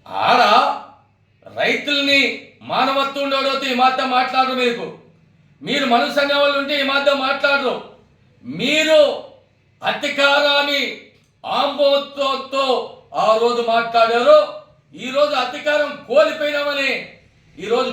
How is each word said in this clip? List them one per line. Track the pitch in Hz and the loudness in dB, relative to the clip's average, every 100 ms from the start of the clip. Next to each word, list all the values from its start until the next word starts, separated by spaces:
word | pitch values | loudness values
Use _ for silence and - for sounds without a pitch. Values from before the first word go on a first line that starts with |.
| - | -10
ఆడ | 95 120 247 - 226 277 - - - _ _ _ _ - 104 | -2 2 4 6 4 2 -2 -10 -20 _ _ _ _ -14 -4
రైతుల్ని | 175 277 294 285 277 277 240 - - _ | -2 -2 -2 -2 2 2 2 -4 -14 _
మానవత్వం | 131 185 262 277 269 277 | -6 -2 0 0 -2 -4
ఉండేవాడితో | 277 269 269 262 269 | -4 -2 -2 -4 -4
ఈ | |
మాత్రం | 240 254 254 254 | 2 2 2 0
మాట్లాడరు. | 254 254 254 254 | 0 0 0 0
మీకు, | 254 247 233 - - - _ _ _ _ _ | 0 -2 -2 -8 -14 -20 _ _ _ _ _
మీరు | 156 277 262 | -6 -2 2
మనసు | 240 285 262 | 2 2 0
అనేవాళ్ళు | 277 285 294 285 | 0 2 2 0
ఉంటే | 277 294 | -2 -2
ఈ | |
మాత్రం | 269 277 285 277 | -2 0 0 0
మాట్లాడరు. | 269 277 285 277 254 - - - _ _ _ _ | 0 -2 0 0 -2 -6 -10 -20 _ _ _ _
మీరు | - 156 254 302 311 311 277 226 - - _ _ _ _ | -12 -6 -2 0 4 4 4 2 -10 -20 _ _ _ _
అధికారాన్ని | - - 285 277 277 285 294 285 285 277 240 220 - _ _ _ - | -6 -4 -4 0 2 4 2 0 0 -2 -4 -8 -18 _ _ _ -6
ఆంబోత్వంతో | 214 285 277 285 277 - - 269 262 262 269 269 240 - - - | -2 -2 2 2 2 -2 -4 -4 -4 -6 -4 -2 -2 -4 -14 -12
ఆ | 147 202 220 | -2 2 2
రోజు | 233 233 233 | 2 0 0
మాట్లాడారు. | 226 233 233 226 233 262 302 - - - _ _ | 0 2 2 2 2 6 6 4 -6 -18 _ _
ఈ | 160 240 | -14 -6
రోజు | 269 294 277 | -2 0 0
అధికారం | 247 294 302 294 285 247 | -4 -4 -2 0 -2 -6
కోల్పోయినామని | - 262 320 - 294 294 285 277 269 214 - - _ _ _ 139 | 0 2 2 0 -4 -4 -4 -2 -2 -4 -8 -20 _ _ _ -12
ఈ | 196 | -2
రోజు | 240 254 | -2 -2